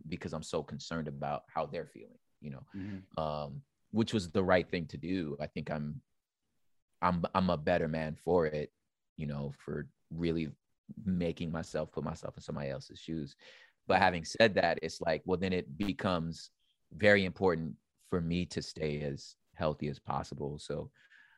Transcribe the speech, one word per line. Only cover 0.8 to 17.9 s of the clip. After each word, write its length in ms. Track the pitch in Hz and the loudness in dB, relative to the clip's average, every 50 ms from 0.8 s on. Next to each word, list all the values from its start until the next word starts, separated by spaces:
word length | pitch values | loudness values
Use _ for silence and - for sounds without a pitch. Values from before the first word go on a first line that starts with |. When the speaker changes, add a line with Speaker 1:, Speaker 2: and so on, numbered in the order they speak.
| - - 82 82 76 | -8 -6 -6 -4 -4
Speaker 1:
about 360 | 73 71 69 71 71 73 - - | -6 -6 -6 -4 -4 -4 -6 -6
how 180 | _ - 82 76 | _ -4 -4 -4
they're 220 | - - 82 - | -2 -4 -8 -8
feeling, 320 | - - 53 - - - _ _ _ _ _ | -8 -14 -20 -20 -20 -20 _ _ _ _ _
you 80 | 73 73 | -12 -12
know, 140 | 67 64 - _ - | -12 -12 -14 _ -10
Speaker 2:
Mm-hmm. 460 | 98 92 104 98 95 95 _ - 80 80 | -10 -8 -8 -8 -10 -12 _ -6 -4 -2
Speaker 1:
um, 380 | 78 73 76 73 71 69 71 - _ _ _ _ - | -2 -2 -4 -6 -8 -10 -12 -14 _ _ _ _ -4
which 220 | 101 110 113 - 117 | 0 0 0 2 0
was 160 | 107 87 85 | -2 -2 0
the 140 | - 98 92 | 0 2 6
right 260 | 92 92 87 82 - | 6 6 6 6 2
thing 160 | 95 87 78 | -2 -4 -4
to 100 | - - | -6 -8
do. 400 | 71 78 87 95 92 80 73 71 73 | -8 -4 -2 -2 0 0 -2 -2 -4
I 80 | 73 | -6
think 240 | - - 78 71 - | -6 -6 -8 -6 -4
I'm, 300 | 76 76 73 76 78 - _ _ _ _ _ _ _ _ _ _ _ _ _ _ _ _ _ _ _ - | -4 -4 -4 -6 -6 -10 _ _ _ _ _ _ _ _ _ _ _ _ _ _ _ _ _ _ _ 0
I'm, 220 | 87 90 90 85 90 - - | 2 2 2 2 0 2 2
I'm 160 | 95 92 90 | 2 4 4
a 60 | 87 | 2
better 320 | 76 76 90 87 85 82 | 2 4 2 4 4 4
man 300 | 78 80 80 78 78 80 - | 2 0 -2 -2 -4 -6 -4
for 260 | - 85 90 87 80 | 0 4 4 6 4
it, 220 | 78 76 76 71 - _ _ _ _ _ _ _ _ _ | 4 0 -2 -4 -4 _ _ _ _ _ _ _ _ _
you 100 | - 78 | -6 -6
know, 280 | 73 71 71 71 71 71 | -4 -4 -4 -4 -6 -8
for 300 | _ - 78 76 76 - - _ _ _ - | _ -8 -6 -6 -6 -6 -8 _ _ _ -12
really 380 | 80 82 85 82 82 82 78 73 - _ _ _ _ _ _ - - - - | -6 -2 0 0 2 0 -2 -4 -6 _ _ _ _ _ _ -16 -14 -6 -2
making 480 | 95 92 87 85 85 80 - 87 80 85 | 0 0 2 0 0 0 -2 -4 -4 -2
myself, 360 | 80 - - - 76 80 - - | -4 -6 -4 -4 -4 -4 -2 -4
put 100 | 78 73 | -4 -4
myself 320 | 82 82 - - - - | -4 -6 -6 -8 -10 -10
in 80 | - - | -10 -10
somebody 260 | - 76 73 71 69 | -8 -6 -6 -4 -6
else's 300 | 67 69 - - 73 - | -6 -8 -10 -14 -18 -14
shoes. 380 | - 82 82 80 71 69 - _ - - - - - _ _ _ - | -8 -6 -6 -6 -6 -8 -10 _ -20 -20 -20 -20 -20 _ _ _ 0
But 60 | - 92 | 4 6
Speaker 2:
Right. 100 | 92 98 | 8 8
Speaker 1:
having 220 | 92 87 85 82 | 6 6 2 -4
said 300 | - - - 113 110 87 | -6 6 6 6 8 8
that, 240 | 95 87 85 82 - | 6 4 4 2 2
it's 180 | 80 78 - - | -2 -6 -6 -2
like, 220 | 85 82 80 78 - | 0 0 0 0 2
well, 140 | 90 92 | 0 0
then 160 | 85 95 92 92 | 0 2 0 0
it 240 | 90 - 67 69 | 0 -2 -4 -8
becomes 720 | 82 101 98 90 - - 95 90 82 82 82 80 - - - _ _ _ _ _ _ _ _ | -4 -2 -2 -2 0 2 2 2 2 0 -2 -6 -8 -14 -18 _ _ _ _ _ _ _ _
very 320 | - - 107 104 101 98 95 | -4 6 8 8 8 8 6
important 520 | 90 - - 98 92 82 82 80 76 - _ _ _ | 2 0 4 4 4 4 4 0 -6 -8 _ _ _